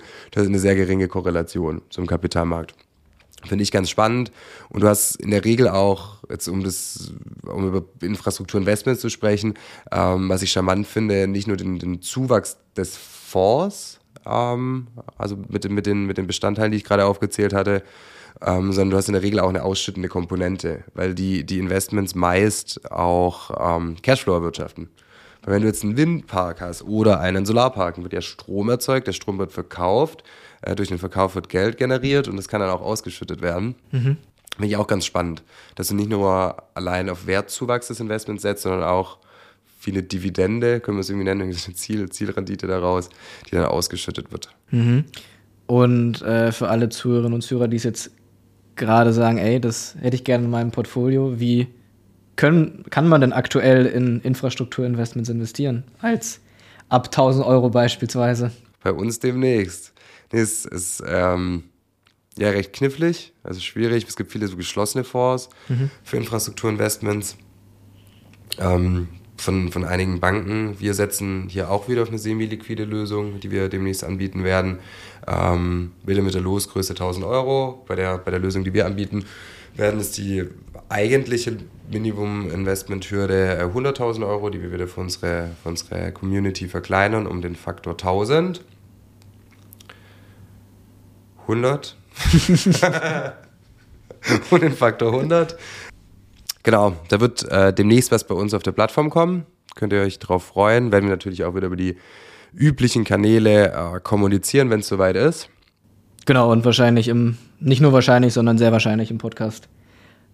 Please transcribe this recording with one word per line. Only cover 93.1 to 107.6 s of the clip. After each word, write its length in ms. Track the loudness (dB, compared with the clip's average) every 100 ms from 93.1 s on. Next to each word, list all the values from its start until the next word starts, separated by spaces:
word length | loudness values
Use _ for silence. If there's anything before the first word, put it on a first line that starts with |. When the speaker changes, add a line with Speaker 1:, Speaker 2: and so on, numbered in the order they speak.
| -4 -6 -12 -20 _ _ -20 -20 -20 -20 -8 0 0 4
Speaker 1:
Und 140 | 4
den 80 | 4
Faktor 400 | 2 2 2 0
hundert. 460 | 0 2 2 2 -4 -16 -18 -18 -20 -20 -20 -20 -20 -16 -6
Genau, 320 | 2 4 4 0 0
da 100 | 2
wird, 240 | 2 0 -2
äh, 200 | 4 4
demnächst 400 | 4 6 6 6
was 140 | 0 0
bei 80 |
uns 220 | -4 -2 -2
auf 80 |
der 80 | -2
Plattform 400 | 0 0 2 2
kommen. 340 | 2 2 0 -6 _ _ -6
Könnt 180 | 0
ihr 80 | 0
euch 160 | 0 -4
drauf 260 | -2 -2
freuen. 480 | -2 0 4 4 4
Werden 140 | 4 4
wir 60 |
natürlich 320 | 0 -4 -6
auch 100 | -4
wieder 140 | -2 -4
über 80 | -2
die 220 | -4 -4 -10 -20 -20 -20 -14 2
üblichen 480 | 2 4 2 2
Kanäle, 680 | 2 2 6 6 8 8 6
äh, 260 | 2 -6 -6
kommunizieren, 680 | -2 2 4 2 2 2 4
wenn's 180 | 2 0
soweit 280 | 2 2 4
ist. 340 | 2 0 -8 _ _ _ _ _ _ _ 2
Speaker 2:
Genau, 260 | 6 6
und 140 | 6 4
wahrscheinlich 420 | 6 6 6 4
im, 300 | 2 2 0 -8
nicht 220 | -4